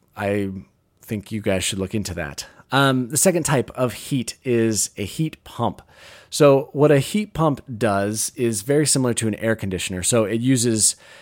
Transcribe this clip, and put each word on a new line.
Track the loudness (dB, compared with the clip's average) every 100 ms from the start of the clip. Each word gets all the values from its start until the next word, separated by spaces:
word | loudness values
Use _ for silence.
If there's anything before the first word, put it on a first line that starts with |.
| _ -6
I | -2 -2 -4 -8 -14 _ _ _
think | -10 -8 -6
you | -4
guys | -2 0
should | -2 -4
look | -4
into | -4 -4 -8
that. | -8 -12 -16 -20 _
Um, | 2 2 2 -2
the | 0
second | 2 2
type | 0 0 -2
of | -2 -4
heat | -4 -6 -4 -6 -8
is | -2 2 2 0 -4 -6
a | -8
heat | -6 -6 -8
pump. | -14 -4 -4 -4 -14 -20 -20 -20 -8
So | 4 6 6 2
what | 2 4
a | 4
heat | 2 -2 -2
pump | 0 0 0 -6 -2
does | 0 2 0 -2 -4 -2
is | -2 0
very | 0 2 2
similar | 2 0 0
to | -2
an | 0
air | -2 -2
conditioner. | -2 -4 -4 -4
So | 0 2 2
it | 0
uses, | 2 2 2 2 0 -2 -12 -20